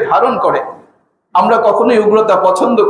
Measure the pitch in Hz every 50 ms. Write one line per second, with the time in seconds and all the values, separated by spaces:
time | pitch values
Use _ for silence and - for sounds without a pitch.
0 | - - 165 190 240 254 233 175 170 160 - - - - - - - _ _ _
1 | _ _ _ _ _ _ _ 180 208 214 233 - - 208 202 208 233 247 240 214
2 | 214 208 208 220 220 208 190 - - 185 185 - - - 233 214 196 -